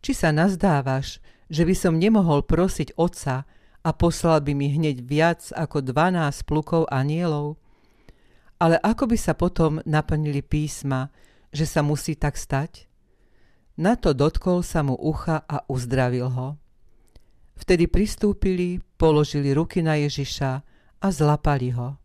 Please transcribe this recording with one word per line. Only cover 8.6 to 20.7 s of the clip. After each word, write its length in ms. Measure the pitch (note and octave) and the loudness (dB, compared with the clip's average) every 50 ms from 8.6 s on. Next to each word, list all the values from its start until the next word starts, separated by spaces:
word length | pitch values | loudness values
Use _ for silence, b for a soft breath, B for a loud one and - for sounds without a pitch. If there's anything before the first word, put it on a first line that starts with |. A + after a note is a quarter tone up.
| F3 E3 E3 - | 4 4 4 4
ako 240 | - G#3+ A3+ - C#4 | 2 0 0 2 2
by 80 | A3+ A#3 | 0 0
sa 240 | A3 - - D3 - | 0 0 0 0 0
potom 400 | E3+ F3+ - - D#3+ D#3 D3+ D#3 - | 0 -2 2 2 2 2 2 -2 -2
naplnili 560 | D#3+ D3+ D3+ D3+ - D#3+ D3+ D3+ D3+ C#3+ C#3+ | 0 0 0 0 0 -2 -2 -2 -2 -4 -4
písma, 720 | C#3 _ - D3+ D3+ D3+ - - - C#3 C3+ C3 C3 C#3 b b b b b b b b - | -4 _ -2 -2 -2 -4 -6 -6 -4 -4 -2 -2 -4 -8 b b b b b b b b -4
že 160 | C#3+ D#3 D3 | -4 -4 0
sa 160 | - D#3+ D3 | 0 0 0
musí 320 | D3 D3+ C#3+ - - D#3 - | 0 0 -2 -4 -6 -6 -2
tak 160 | - D3 - | -4 -4 -4
stať? 560 | - - - - C3+ D3 - - - - _ _ _ _ _ _ _ _ _ _ _ _ _ _ _ _ _ _ - | -6 -8 -4 -4 -4 -4 -6 -10 -20 -20 _ _ _ _ _ _ _ _ _ _ _ _ _ _ _ _ _ _ -2
Na 160 | D#3+ F#3 A#3+ | 0 0 0
to 160 | A#3+ - F3+ | 2 2 0
dotkol 560 | C#3+ B2+ C#3+ D#3+ - - - F#3 F3+ F3+ E3+ | 2 4 2 2 2 0 0 0 0 0 -2
sa 160 | - - E3+ | -2 -2 -2
mu 160 | D3 C#3 C3 - | 0 0 -2 -2
ucha 480 | - D#3 D#3 - - - D#3+ D3+ - | -2 -4 -4 -2 -2 -2 -4 -4 -4
a 160 | _ D3 C#3+ - - | _ -8 -8 -6 -6
uzdravil 560 | C3+ B2+ B2 A#2+ C3 C3 B2+ B2 B2 B2 B2 B2+ B2 | -6 -6 -4 -2 0 0 0 0 0 -2 -2 -4 -4
ho. 240 | B2 B2+ C3+ D3 D3 - _ _ _ - - _ _ _ _ _ - _ _ _ _ - - _ | -6 -6 -8 -10 -14 -18 _ _ _ -20 -20 _ _ _ _ _ -20 _ _ _ _ -20 -20 _
Vtedy 320 | - - - F#3 E3 E3+ | -16 0 0 2 4 4
pristúpili, 960 | - - - G#3 G#3 - - - G#3 G3+ - - F#3+ F#3 F3+ F3+ F3+ F3+ F#3 - _ _ _ | 4 4 2 2 0 -2 0 0 0 0 0 0 -2 0 0 -2 -4 -4 -6 -10 _ _ _
položili 560 | E3 D#3+ D3+ D3+ D3+ D3 - D3 C#3 C#3 C3+ | 4 4 6 4 2 2 0 -2 0 2 2
ruky 320 | C#3+ E3+ F3 - F#3 E3 | 0 0 0 -2 -2 0
na 80 | D#3+ D#3 D3+ | 2 2 0
Ježiša 480 | D3 D3 - - C#3 - - - C#3+ C3+ C3 C3+ - - | 0 -2 -2 -4 -6 -6 -4 -4 -4 -4 -4 -6 -10 -14